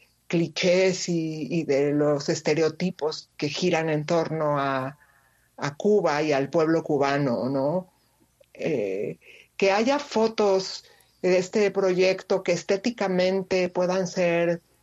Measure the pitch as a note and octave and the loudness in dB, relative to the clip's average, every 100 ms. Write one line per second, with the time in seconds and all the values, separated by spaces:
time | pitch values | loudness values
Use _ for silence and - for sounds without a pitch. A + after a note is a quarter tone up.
0 | _ _ - F3 E3+ - F#3 F3+ F#3+ F3+ | _ _ -4 -2 0 0 2 4 2 0
1 | - E3+ D#3+ D#3 D3 E3+ D3 C3+ D3 D3 | -2 -2 -2 -6 -4 -4 0 2 2 2
2 | D3 C#3+ C#3+ D#3 - D3+ D#3 D#3 F3+ - | 2 0 -2 -2 0 0 0 0 -6 -4
3 | D#3 - - - D3 D3 F3+ D#3+ D#3+ D3+ | -6 -6 -14 -6 -6 -2 0 0 0 -2
4 | D3+ E3+ D#3+ D#3+ D3+ C#3+ C#3 C3+ C3 C#3 | 0 0 0 -2 -2 0 0 -2 -6 -10
5 | _ _ _ _ _ - C#3+ D3 G3+ G#3 | _ _ _ _ _ -8 -8 -2 2 2
6 | E3 D3 D#3 C3+ C#3 E3+ D#3+ E3 D#3+ D3 | 2 0 0 0 0 2 2 2 0 0
7 | C#3 C#3+ C#3 A#2 B2 C3+ C#3 F3 F3+ _ | 2 2 0 0 -2 -2 -2 -2 -6 _
8 | _ _ _ _ _ - - C#3 G2+ F#2+ | _ _ _ _ _ -8 -4 -2 -2 -4
9 | G#3+ E3+ - - - - G3 G3 A#3 C#4+ | -6 -10 -16 -20 -16 -2 2 2 2 0
10 | C#4+ A3 A3 A3 G#3 F#3+ F#3 - - _ | -2 0 0 2 2 2 -2 -12 -16 _
11 | _ _ F#3 F#3 F3+ A3 G3+ G3 F#3+ F#3 | _ _ 0 2 0 0 0 2 0 2
12 | F#3 F#3+ - F#3+ F#3+ E3+ - G3 A#3+ A#3+ | 2 2 0 -2 0 -2 0 -2 -2 -2
13 | G3 F3+ F#3 F#3+ F#3 F#3+ F3+ F3+ F3+ F#3 | -2 2 2 0 0 0 0 -2 -2 0
14 | F3+ F#3 F3 E3+ E3+ E3+ _ _ | -2 -2 0 2 0 -2 _ _